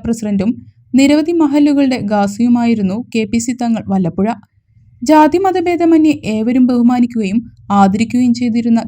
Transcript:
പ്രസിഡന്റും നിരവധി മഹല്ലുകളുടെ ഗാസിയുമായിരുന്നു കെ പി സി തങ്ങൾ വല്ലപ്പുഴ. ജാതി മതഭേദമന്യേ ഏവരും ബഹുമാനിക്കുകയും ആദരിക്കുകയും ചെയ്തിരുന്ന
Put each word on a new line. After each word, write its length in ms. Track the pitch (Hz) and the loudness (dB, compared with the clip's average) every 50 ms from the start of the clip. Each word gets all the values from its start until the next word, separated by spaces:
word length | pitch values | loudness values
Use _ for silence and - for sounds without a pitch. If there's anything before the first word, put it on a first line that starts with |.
| 226 | -2
പ്രസിഡന്റും 480 | 233 233 226 214 214 202 196 196 220 - - - - _ _ _ _ - 247 | -6 -6 -6 -4 -4 -4 -2 -2 -2 -4 -6 -10 -20 _ _ _ _ 0 2
നിരവധി 360 | 277 277 294 302 311 320 349 339 | 4 4 2 2 0 0 0 0
മഹല്ലുകളുടെ 580 | 311 285 277 302 294 294 285 277 277 262 254 240 202 202 214 | 0 0 2 2 2 2 2 2 0 0 -2 -4 -4 -4 -2
ഗാസിയുമായിരുന്നു 840 | 208 202 202 202 - 233 247 240 240 233 233 233 220 202 185 185 226 247 - - | -2 -2 -2 -2 -2 0 2 2 2 2 0 0 0 -2 -2 -4 -6 -8 -6 -4
കെ 80 | 226 220 202 214 | -4 -4 -2 -2
പി 80 | 233 233 - | -4 -4 -4
സി 80 | 247 233 240 | -6 -4 -2
തങ്ങൾ 200 | 233 226 214 - - 190 | -2 -2 -4 -4 -4 -2
വല്ലപ്പുഴ. 340 | 190 185 170 165 - 190 220 240 - - _ _ _ _ _ _ _ _ _ _ _ 247 240 | -2 -2 -2 -2 -2 -2 -2 -4 -6 -12 _ _ _ _ _ _ _ _ _ _ _ 0 2
ജാതി 320 | 311 302 302 302 302 349 381 381 | 4 6 6 4 2 0 0 0
മതഭേദമന്യേ 680 | 359 370 339 349 349 320 339 330 330 320 311 311 294 294 - - 220 | -2 -2 -2 -2 -2 0 2 2 4 4 4 2 0 -2 -4 -6 -4
ഏവരും 280 | 214 220 233 247 262 254 240 | -4 -2 0 2 2 2 2
ബഹുമാനിക്കുകയും 720 | 254 240 233 240 254 247 240 240 - 226 214 190 196 240 233 - - - - - 202 202 | 2 2 2 2 2 2 0 0 -2 -4 -4 -2 -2 -4 -6 -8 -14 -20 -8 -2 2 2
ആദരിക്കുകയും 520 | 196 190 190 214 226 226 - 247 254 247 233 240 | 4 2 2 0 -2 -2 -2 0 0 0 0 0
ചെയ്തിരുന്ന 440 | 247 247 220 240 233 233 226 226 220 | -2 -2 -2 -2 0 0 0 0 -2